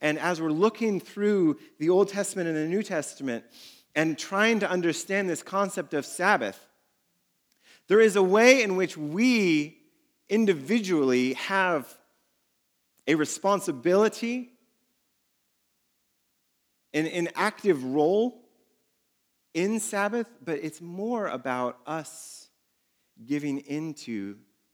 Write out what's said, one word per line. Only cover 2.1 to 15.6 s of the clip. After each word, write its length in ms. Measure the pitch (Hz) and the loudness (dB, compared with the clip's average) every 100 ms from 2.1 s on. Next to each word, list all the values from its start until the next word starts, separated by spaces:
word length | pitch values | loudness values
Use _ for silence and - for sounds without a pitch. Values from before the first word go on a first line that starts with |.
| 196 196 190 165 | -2 -6 -4 -4
and 80 | 156 | -2
the 100 | 160 | -2
New 160 | 196 | -2
Testament 640 | 208 170 143 - 135 117 - - - - _ | -2 -6 -6 -8 -6 -6 -10 -20 -20 -20 _
and 240 | 147 160 151 | -2 0 -2
trying 400 | - 196 220 220 | -4 0 2 2
to 100 | 196 | 0
understand 640 | 180 170 147 - 196 185 | 0 0 -2 -2 -2 -2
this 100 | 156 | -4
concept 540 | - 196 196 190 147 | -4 -4 -2 -4 -6
of 100 | 151 | -6
Sabbath, 540 | - - 185 185 104 - _ _ _ _ _ _ _ _ _ _ _ - - | -6 -2 2 2 0 -8 _ _ _ _ _ _ _ _ _ _ _ -14 2
there 140 | 208 | 6
is 160 | 220 196 | 6 6
a 60 | |
way 360 | 185 208 240 269 | 4 6 8 8
in 140 | 214 | 4
which 220 | 185 180 160 | 0 -2 -4
we 800 | 147 175 254 233 185 156 151 - _ _ _ _ - | -6 0 2 4 4 2 0 -12 _ _ _ _ -2
individually 1080 | 208 208 160 135 233 185 160 131 127 127 | 2 2 0 0 -2 2 2 4 2 0
have 520 | 120 - 196 185 160 - - _ _ _ _ _ _ _ _ _ _ - | -2 -2 0 0 0 -4 -20 _ _ _ _ _ _ _ _ _ _ -2
a 80 | |
responsibility, 1400 | 156 147 - 196 202 185 135 165 190 214 214 233 254 247 _ _ _ _ _ _ _ _ _ _ _ | 0 0 -2 0 0 -2 -4 2 4 2 0 -6 -6 -10 _ _ _ _ _ _ _ _ _ _ _